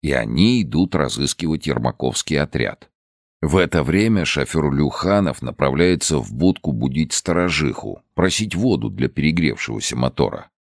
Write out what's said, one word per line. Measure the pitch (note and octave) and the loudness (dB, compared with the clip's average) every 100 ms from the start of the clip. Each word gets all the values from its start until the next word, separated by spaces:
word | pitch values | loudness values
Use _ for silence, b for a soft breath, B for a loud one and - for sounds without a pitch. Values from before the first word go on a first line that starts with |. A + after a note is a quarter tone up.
и | D#2 | 0
они | C2+ A1 A#1+ G#2 B2 | 0 0 2 4 4
идут | E2 D#2 F#2 E2 | 0 0 0 0
разыскивать | C#2 - C#2 - E2 D#2 - | -2 -2 -4 -2 -2 -2 -2
ермаковский | A#1+ A#1+ A#1+ B1+ A#1+ - D2 | -2 -2 -2 -4 -4 -2 -2
отряд. | D2 - G#1+ G1+ - _ _ _ _ _ | 0 -2 -4 -6 -16 _ _ _ _ _
В | D#2+ F2 | 0 2
это | E2+ E2+ | 2 2
время | C2+ F2 A2 G#2+ E2 | 2 2 4 2 0
шофер | - C2+ D#2+ D2 | -2 -2 0 0
Люханов | C2+ D2 - F2+ G2+ F#2 B1+ | 2 0 0 0 2 2 -2
направляется | B1 A1+ C#2 C2+ F2 F2+ - D2+ | -10 -2 0 4 2 2 0 -2
в | G1+ | -2
будку | A1+ F2+ - - | 0 2 2 -2
будить | B1 C2 C2 D#2+ | -2 -2 0 -2
сторожиху, | - - E2+ F2+ D2+ D2+ - G1+ G1+ _ - | -2 -2 0 0 0 -2 -4 -10 -14 _ 0
просить | F2+ E2+ G#2+ F2 | 0 0 -2 0
воду | A#2+ E2+ A1 | 0 0 -2
для | - B1+ | -2 -4
перегревшегося | C2 D2 E2 D#2 G#1+ - A1 - A#1+ | 0 0 2 0 -2 -6 -6 -6 -2
мотора. | B1+ - B1+ - - _ | -2 0 -2 -2 -16 _